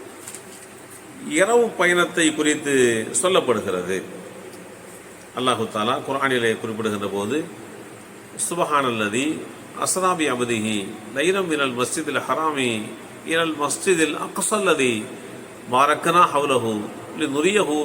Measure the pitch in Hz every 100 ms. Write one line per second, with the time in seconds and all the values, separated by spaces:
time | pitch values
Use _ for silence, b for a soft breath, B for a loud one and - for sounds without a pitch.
0 | - - - - - - - - - -
1 | - - 139 151 202 240 233 - 175 180
2 | 170 175 160 151 151 147 139 135 120 113
3 | 107 - 180 185 - 107 95 92 90 95
4 | - - - - - - - - - -
5 | - - - - 127 113 110 110 110 143
6 | - 135 135 127 117 104 113 110 107 104
7 | 101 98 104 147 170 - - - - -
8 | - - - - - 170 156 147 131 113
9 | 107 113 147 170 - - - - 139 190
10 | 185 175 147 123 120 117 110 107 95 -
11 | - 131 165 196 180 147 135 120 123 170
12 | 151 127 120 135 160 143 123 110 104 -
13 | - - - 165 165 147 143 - 196 175
14 | 151 - - - - 214 190 147 127 110
15 | 110 - - - - - - 123 143 151
16 | 170 175 170 147 147 127 113 107 104 -
17 | - - 151 139 175 208 156 151